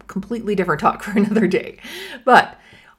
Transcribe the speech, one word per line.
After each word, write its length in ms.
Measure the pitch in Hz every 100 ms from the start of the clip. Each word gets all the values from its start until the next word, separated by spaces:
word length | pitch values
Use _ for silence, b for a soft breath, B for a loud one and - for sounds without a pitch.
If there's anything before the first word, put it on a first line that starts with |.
| -
completely 480 | 196 - 240 202 196
different 240 | 180 151
talk 240 | 175 -
<laughs> 0 |
for 140 | - 202
another 300 | 202 214 175
day. 320 | - - - B 359 381 254
But 340 | - 214 - - B B B